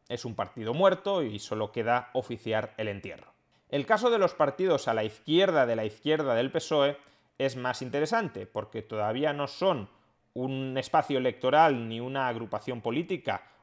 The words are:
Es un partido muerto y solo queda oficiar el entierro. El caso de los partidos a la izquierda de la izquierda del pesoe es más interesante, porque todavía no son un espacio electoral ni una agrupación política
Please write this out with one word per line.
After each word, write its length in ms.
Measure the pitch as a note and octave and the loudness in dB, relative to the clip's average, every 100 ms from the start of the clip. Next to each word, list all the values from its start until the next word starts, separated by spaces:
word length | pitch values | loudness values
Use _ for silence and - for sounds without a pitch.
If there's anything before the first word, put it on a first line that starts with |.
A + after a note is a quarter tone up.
| - | -10
Es 160 | A#2+ | -8
un 100 | A#2+ | -8
partido 400 | G#2+ G2 A#2+ A2 | -6 -6 -6 -4
muerto 480 | C#3+ F#3+ F#3 G3+ F#3+ | 4 4 4 -2 -2
y 160 | B2 G#2 | -2 -6
solo 340 | - A2 G#2 | -6 -4 -4
queda 380 | A#2+ A2 B2 B2 | -2 0 0 0
oficiar 600 | C3 B2 A2+ A2 G#2+ G#2+ - | -6 -6 -8 -2 -2 -2 -6
el 120 | A2 | -6
entierro. 440 | G2 F#2+ C#2+ - _ _ _ - | -6 -10 -14 -18 _ _ _ -6
El 160 | C#3+ C3+ | -4 2
caso 240 | G#3 A#3+ | 2 4
de 80 | A3+ | 4
los 160 | F3+ | 2
partidos 520 | - C#3+ - F#3 D3 - | 2 0 2 2 2 2
a 80 | |
la 80 | A2 | 0
izquierda 640 | G#2+ - - E3 F#3+ D#3 A#2+ | 0 -6 0 4 4 4 2
de 100 | A2+ | 2
la 80 | |
izquierda 500 | G#2+ - D3 D#3 C#3 | -2 -4 0 0 2
del 180 | A#2 C3+ | 2 2
pesoe 440 | D#3+ - D#3 C#3 C#3+ - _ _ - | -2 0 2 2 0 -14 _ _ -2
es 180 | C3+ B2 | -2 0
más 260 | B2 A#2+ | -4 -4
interesante, 640 | B2+ C#3+ D3+ A3+ F#3+ G2 G2+ | -4 -2 0 0 -2 -8 -8
porque 360 | G#2+ G2+ A2+ | -8 -8 -10
todavía 500 | - G#2+ G#2 B2 D3+ | -8 -2 -2 0 -2
no 160 | C#3+ C#3+ | -2 -6
son 400 | - F#3+ C#3+ G2 _ _ _ _ | 0 0 0 -6 _ _ _ _
un 420 | B2 C3 C3+ C3 C3 | -8 -6 -4 -4 -6
espacio 400 | - D#3+ - C3 | 0 0 2 0
electoral 680 | B2+ - B2+ D3 D#3+ B2 A2+ | 0 0 2 6 6 4 -4
ni 100 | A2+ | -8
una 300 | B2 C3+ B2+ | -6 -4 -2
agrupación 540 | A#2 A2 G#2+ - A#2+ | -4 -6 -6 -6 -6
política 680 | A#2 C3 F3 E3+ - G2+ - _ | -2 -2 -2 -4 -4 -6 -6 _